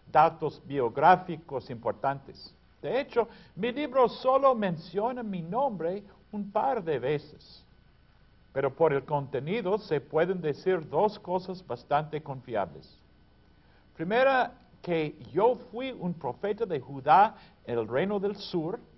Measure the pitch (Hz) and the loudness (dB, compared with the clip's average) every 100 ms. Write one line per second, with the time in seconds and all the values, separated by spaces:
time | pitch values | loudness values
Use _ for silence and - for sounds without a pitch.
0 | - 156 165 160 151 - - 139 117 123 | 0 6 6 4 -6 -6 -6 -2 -2 4
1 | 156 180 180 156 - 135 - 113 113 104 | 6 6 2 -10 -8 -10 -8 -6 -4 -2
2 | 135 139 - - - - _ _ 147 247 | -4 -4 -8 -20 -20 -20 _ _ -4 -4
3 | 277 240 226 - - - 233 247 294 262 | -2 -2 -2 -4 -18 -6 -4 -4 -2 2
4 | 240 - 254 262 269 240 202 160 - 196 | 2 2 2 4 4 4 0 -4 -6 -4
5 | 226 247 220 185 165 220 277 190 160 202 | -2 -4 -6 -6 -4 -2 -2 -2 -4 -4
6 | - - _ 214 202 214 269 247 165 139 | -8 -20 _ -10 -4 0 0 0 0 -2
7 | 127 147 - - - - _ _ _ _ | 0 -2 -4 -20 -20 -20 _ _ _ _
8 | _ _ _ _ _ 135 135 131 160 139 | _ _ _ _ _ -4 -2 2 2 2
9 | 135 147 135 127 147 226 180 208 208 147 | -2 -4 -4 -6 -4 -4 -2 -2 -2 -4
10 | - 156 170 190 156 135 185 185 139 143 | -2 0 0 0 -4 -2 0 -2 0 0
11 | 208 - - 180 180 180 - 123 - 143 | 0 -2 -6 -6 -6 -10 -10 -10 -2 -2
12 | 156 151 147 131 123 110 92 73 - - | 0 -6 -8 -12 -6 -4 -4 -8 -20 -20
13 | _ _ _ _ _ _ _ _ _ - | _ _ _ _ _ _ _ _ _ -8
14 | 165 233 269 262 - - - - - 165 | 0 4 4 4 2 -4 -20 -12 -4 -2
15 | 151 - 110 143 226 240 - 226 262 226 | -2 -6 -6 2 4 2 -4 -10 -8 -6
16 | 180 165 131 123 202 214 220 151 127 139 | -6 -4 -6 -4 -4 -4 -4 -4 -6 -2
17 | 135 170 214 - - - - 120 110 127 | 6 8 6 2 -20 -16 -6 -4 0 0
18 | 190 208 202 208 - 180 160 233 - | 0 0 -2 -4 -6 -4 -4 -6 -12